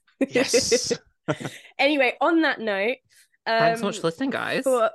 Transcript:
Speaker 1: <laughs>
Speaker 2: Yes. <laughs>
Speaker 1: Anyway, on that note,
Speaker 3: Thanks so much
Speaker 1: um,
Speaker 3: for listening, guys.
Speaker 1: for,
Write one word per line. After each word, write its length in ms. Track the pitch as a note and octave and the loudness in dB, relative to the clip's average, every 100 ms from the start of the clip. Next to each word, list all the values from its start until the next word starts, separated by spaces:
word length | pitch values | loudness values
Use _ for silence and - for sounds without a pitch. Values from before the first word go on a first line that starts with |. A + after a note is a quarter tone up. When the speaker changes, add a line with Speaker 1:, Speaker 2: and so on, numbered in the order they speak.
| _ | _
Speaker 1:
<laughs> 200 | - - | -6 -2
Speaker 2:
Yes. 640 | A#3+ C4+ A#4 - A3+ - - | 0 2 0 2 0 -2 -6
<laughs> 40 | _ _ - - - - - - | _ _ -6 -6 -6 -14 -12 -2
Speaker 1:
Anyway, 380 | C#4 D4 B3 - | 0 2 0 2
on 220 | D4 E4 | 2 2
that 180 | D4+ - | 2 -2
note, 380 | A3 G3 A3 C4 _ _ _ _ | -4 -2 -2 -4 _ _ _ _
Speaker 3:
Thanks 360 | A3+ A3+ A3+ A3+ | -2 2 2 2
so 60 | G3+ | -4
much 100 | - | -2
Speaker 1:
um, 40 | |
Speaker 3:
for 60 | E3 | -4
listening, 240 | E3 C4+ | -2 -4
guys. 320 | - A2+ D#3+ | -2 -2 -2
Speaker 1:
for, 280 | C4+ B3 A3 | 0 2 0